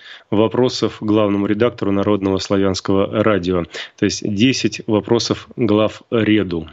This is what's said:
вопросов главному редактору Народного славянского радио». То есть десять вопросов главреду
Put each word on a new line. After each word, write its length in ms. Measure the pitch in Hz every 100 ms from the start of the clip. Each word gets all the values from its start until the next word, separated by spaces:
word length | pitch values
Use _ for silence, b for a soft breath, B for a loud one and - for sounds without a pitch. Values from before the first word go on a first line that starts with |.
| B B B
вопросов 680 | 101 110 117 127 - 110 -
главному 460 | 107 107 104 101 101
редактору 440 | 104 120 120 98
Народного 460 | 101 98 104 95 95
славянского 880 | - 101 98 92 - 95 98 113
радио». 400 | 107 101 87 90 82 B B -
То 80 |
есть 180 | 101 - -
десять 520 | 101 127 123 110 - -
вопросов 600 | 107 95 117 - 104 - -
главреду 1120 | 117 104 107 - _ 120 107 107 92 87 80